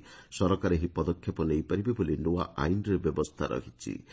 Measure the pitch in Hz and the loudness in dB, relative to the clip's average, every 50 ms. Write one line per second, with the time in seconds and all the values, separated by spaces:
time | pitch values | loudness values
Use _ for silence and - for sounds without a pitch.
0 | - - - - - - - - 101 87 95 92 - 95 87 82 82 87 - - | -8 -12 -20 -20 -20 -12 -4 0 2 2 2 4 2 2 2 2 2 0 0 0
1 | 80 76 85 - - - - - 82 80 78 76 - - 87 95 101 117 120 - | 0 0 0 -2 -2 -6 -2 0 0 2 2 0 0 0 -2 -2 0 0 0 0
2 | 95 76 78 69 78 82 87 90 82 - - - 69 78 92 101 104 104 98 87 | 0 0 0 0 0 0 0 0 -2 -4 -2 -2 0 2 2 0 0 0 0 2
3 | 80 80 73 73 76 - - - 78 - - 65 - - - - - - - - | 2 0 0 0 -2 -2 -2 -4 -4 -2 -2 -4 -6 -8 -16 -12 -8 -8 -8 -8
4 | - - | -10 -16